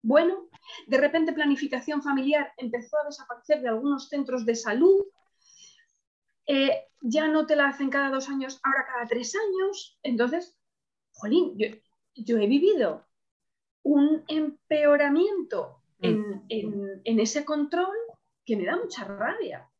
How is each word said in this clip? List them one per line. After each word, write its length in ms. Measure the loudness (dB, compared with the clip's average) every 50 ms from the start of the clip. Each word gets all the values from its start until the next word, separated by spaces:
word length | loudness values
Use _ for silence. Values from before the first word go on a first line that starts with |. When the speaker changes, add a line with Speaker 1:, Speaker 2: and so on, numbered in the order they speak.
Speaker 1:
Bueno, 460 | 2 6 4 6 6 4 0 -2 -10 -16 _ -20 _ -20 -20 -20 -6
de 120 | 0 2 2
repente 340 | 2 2 2 2 0 0
planificación 680 | 0 0 2 2 2 2 0 -6 -6 -6 -6 -4 -6 -4
familiar 500 | -2 -2 -2 0 2 2 2 0 0 -4 _
empezó 420 | -10 -8 -6 -6 -6 -6 -4 -4 -4
a 40 | -4
desaparecer 560 | -4 -10 -14 -14 -16 -16 -16 _ 0 0 0
de 60 | 2 -2
algunos 400 | -2 0 0 -2 -2 -2 -4 -6
centros 360 | -6 -6 -4 -4 -4 -2 -2
de 80 | -2 -2
salud, 460 | -2 -2 -4 0 6 6 6 6 6 4 -2 _ _ _ _ _ _ _ _ _ _ -20 _ _ _ _ _ _ _ _ _ _ _ _ _ _ _ _
eh, 400 | -2 0 0 2 0 0 -2 -4 _ _ _
ya 280 | -6 -2 0 0 2 2
no 180 | 2 0 2
te 100 | 2 2
la 120 | 2 2 0
hacen 200 | 0 -2 -4 -2
cada 200 | 0 0 0 0
dos 180 | -2 -4 -4 -4
años, 320 | -6 -6 -6 -6 -10 -4
ahora 220 | -2 -2 -2 -2 -4
cada 200 | -4 -6 -8 -4
tres 280 | -4 -4 -4 -4 -4 -4
años. 640 | -4 -2 -2 -2 -2 -2 -2 -4 -6 -12 -16 _ _
Entonces, 540 | -4 -4 0 0 0 0 0 -4 -6 -8 _ _ _ _ _ _ _ _ _ _ _ _
jolín, 440 | _ -10 -4 2 2 2 2 2 -2
yo, 100 | -4 -4 -4 -4 -14 _ _ _ _ _ _ _
yo 220 | -12 -2 0 2 2
he 80 | 4
vivido 600 | 4 4 4 6 4 4 4 2 -2 -2 -6 _ _ _ _ _ _ _ _ _ _ _ _ _ _ _ _
un 420 | _ 2 4 4 6 4 2 0 -2 -4
empeoramiento 1500 | -2 -2 -2 -2 -6 _ _ _ 0 4 6 6 6 6 4 4 4 4 2 2 0 -4 -4 -4 -6 -6 -6 -8 -12 _ _ _ _ _
Speaker 2:
Mm. 60 | 0
Speaker 1:
en, 400 | 0 0 0 -2 -6 -8 -10 -8 -6
en, 520 | -6 -6 -4 -4 -6 -6 -8 -8 -10 -8 -4
en 160 | 0 2 2
ese 240 | 2 2 0 -4 -4
control 500 | -2 -2 -2 -2 -2 0 -2 -2 -2 -2 -6 -8 -10 -14 _ _ _ _ _ _
que 120 | -4 -4
me 80 | -2 -2
da 120 | -2 -2
mucha 280 | -4 -4 -6 -8 -10 -12
rabia. 680 | -12 -8 -6 -6 -6 -4 -6 -8 -8 -8 -14 -16 _ _